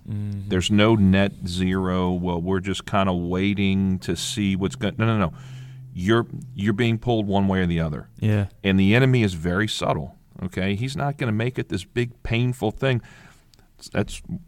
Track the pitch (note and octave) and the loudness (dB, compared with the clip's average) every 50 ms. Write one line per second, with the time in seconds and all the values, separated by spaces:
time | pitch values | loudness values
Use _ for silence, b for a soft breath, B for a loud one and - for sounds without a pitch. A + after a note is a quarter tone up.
0 | - - G#2 G#2 G#2 G#2 G2+ G2 G2 G#2 G#2 F#2 F2 - G#2 G2+ G#2 A2 A2+ A2 | -12 -10 -8 -8 -6 -8 -8 -10 -6 -2 0 0 2 2 4 4 6 6 6 6
1 | G2 F#2+ F#2+ G2 G2 G2+ - - - F#2 F2 F2+ F#2 F#2 F#2 F#2+ F#2+ F#2 F2+ F#2 | 6 6 6 6 4 2 -2 -6 -10 -8 -4 -2 0 0 0 0 0 0 0 0
2 | F#2 F#2 F2+ F2+ F2 F2+ F2 E2+ E2+ F#2 F#2+ F#2+ F2+ G2 F#2 - - - - G2+ | 0 0 0 -2 -2 -2 -2 -2 -2 -2 -2 -2 -2 -2 -4 -6 -6 -2 0 0
3 | F#2+ F#2+ F2+ F2+ F2 E2+ F2+ F#2 F#2+ G2+ G#2 F#2+ G2+ G2 F#2+ F#2+ G2 F#2+ F#2 F2+ | 2 2 0 0 -2 -2 0 0 2 2 2 2 2 2 2 2 2 2 0 -2
4 | - - F2+ - - - - G#2+ G#2 G2 F#2+ F2+ G2 F#2 - - G#2 G2 E2 G2+ | -2 -4 -4 -4 -4 -6 -4 -2 0 0 0 0 -2 -4 -4 -2 -4 -4 -2 0
5 | A2 A2+ A2+ G#2+ G2 D#2+ B B B B B B B B B B B B - F2 | 0 2 2 2 0 -2 B B B B B B B B B B B B -10 -6
6 | F2+ G2 A2+ A#2 - - - - - - - - G2 G#2+ G#2+ G2+ B2 A#2 A2+ A2 | 0 2 2 2 2 0 -8 -12 -14 -12 -8 -4 -2 -2 0 2 2 0 0 0
7 | - B2 A#2 A2 G#2 G2 G2 G2 G2 G2 F#2+ F#2+ F#2 F2 E2+ E2+ D#2+ D#2+ D2 A#1+ | 0 0 0 0 0 0 0 2 2 2 2 2 2 2 0 0 -2 -2 -4 -8
8 | - - - - - G#2+ G#2+ G#2 G2+ G2+ - - - G2 F#2+ F#2+ F#2+ G2 G#2 B2 | -10 -14 -10 -4 0 0 2 2 0 -2 -6 -4 0 2 4 6 6 6 6 6
9 | C3+ C3 B2+ B2 A2 G2+ F2+ D#2+ D#2 F2 F2 F#2+ A2 G#2+ - - E2+ - - D#2 | 6 4 4 4 2 2 0 -2 -2 -2 0 0 0 -2 -2 -4 -2 -2 -2 -2
10 | D2+ - - - _ _ - - - F2+ - - F#2 F#2+ G2+ G2+ B2 C3+ C3+ - | -4 -8 -14 -20 _ _ -14 -10 -10 -6 -4 -2 -2 -2 -2 -2 -4 -6 -4 -4
11 | C#3 C#3+ C#3 - C#3+ A#2+ G#2+ G#2+ A2+ B2+ - - A#2 - - F#2+ - - _ A#2+ | -4 -4 -4 -2 -2 -2 0 0 -2 -2 -2 -4 -6 -4 -6 -6 -6 -4 _ -2
12 | A#2+ A#2+ - - _ - A#2 A2+ B2 B2+ B2 - - - - - - C3+ B2+ A#2 | -2 -2 -4 -10 _ -2 0 0 0 0 0 0 -2 -2 -2 0 0 0 0 0
13 | B B B B B B B B B B B B B B _ _ - - - - | B B B B B B B B B B B B B B _ _ -20 -6 -4 -4
14 | - - - - - - F2 - - | -4 -4 -6 -14 -12 -10 -12 -12 -10